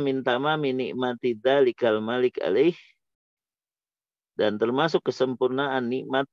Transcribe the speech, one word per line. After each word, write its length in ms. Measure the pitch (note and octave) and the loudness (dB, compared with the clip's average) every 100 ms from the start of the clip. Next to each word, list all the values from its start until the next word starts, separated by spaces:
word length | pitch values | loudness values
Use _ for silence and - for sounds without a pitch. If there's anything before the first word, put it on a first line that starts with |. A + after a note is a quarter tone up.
min 240 | C#3 C3+ B2+ | 0 -2 0
tamami 480 | B2 C#3+ D#3 C#3+ C3 | 0 0 -2 -2 -2
ni'mati 640 | A#2+ G#2+ B2+ A#2+ B2+ A2+ | -4 -2 -4 -2 -4 -2
dzalikal 640 | B2+ C#3 C3 - A#2+ G#2+ | 2 4 4 2 2 2
malik 340 | A2 B2 B2+ - | 0 0 0 0
alaih. 320 | - G2 D#3+ F3+ - _ _ _ _ _ _ _ _ _ _ _ _ _ _ - | 0 2 2 0 -8 _ _ _ _ _ _ _ _ _ _ _ _ _ _ -4
Dan 240 | G#2+ G#2 | -2 0
termasuk 480 | A2+ B2+ D#3+ E3 - | -2 0 0 0 -2
kesempurnaan 800 | B2 C3 B2 B2+ C3 C#3+ C3 A#2+ | -2 -2 0 -2 0 -2 -2 -2
nikmat 400 | B2+ A#2 C3 C#3 | -4 -2 -2 -2